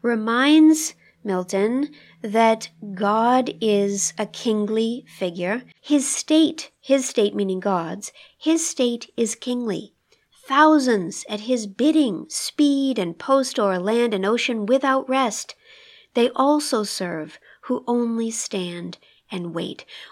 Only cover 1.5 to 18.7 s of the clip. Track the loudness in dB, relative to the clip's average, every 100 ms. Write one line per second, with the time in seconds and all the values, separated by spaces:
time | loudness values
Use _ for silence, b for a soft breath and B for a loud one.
1.5 | 0 0 0 -4 B B B -2 2 4
2.5 | 2 -4 _ -14 -4 0 2 4 2 0
3.5 | -2 0 2 0 -2 -4 -4 -8 -4 -2
4.5 | 0 0 0 -2 -4 -12 -8 -8 -4 -4
5.5 | -4 -8 b 0 2 2 -6 2 4 4
6.5 | 0 -16 _ 0 0 2 -2 -2 -2 -4
7.5 | -2 -2 -2 -4 -10 -14 b b b 0
8.5 | 0 0 -2 -2 -2 -10 -4 -4 -4 -6
9.5 | -6 -4 -6 -8 _ _ _ _ _ -2
10.5 | 6 8 6 4 0 0 -8 -10 -10 -2
11.5 | -2 -2 0 2 4 2 -2 -8 -8 -8
12.5 | 0 2 2 0 -2 -4 -6 0 2 2
13.5 | 0 0 0 0 0 0 0 0 0 -2
14.5 | -4 2 2 2 -2 0 -2 -2 -4 -12
15.5 | -18 b b b b b 0 0 2 2
16.5 | 2 0 -2 -2 -6 -6 -6 -10 -14 b
17.5 | b -6 -6 -2 -2 -2 -2 -4 -6 -6
18.5 | -6 -6